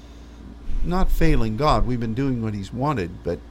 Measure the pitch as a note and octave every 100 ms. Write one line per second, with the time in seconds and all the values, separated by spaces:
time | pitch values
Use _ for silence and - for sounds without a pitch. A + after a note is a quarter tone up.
0 | - - - - - - - - D#3+ F3+
1 | F#3 - D#3+ C3+ A2+ G#2+ D3+ A#2+ G#2 B2
2 | A#2 A2 C#3 B2 A2 G#2 G2 A#2 C#3+ B2+
3 | F2 F#2 E2+ F2 -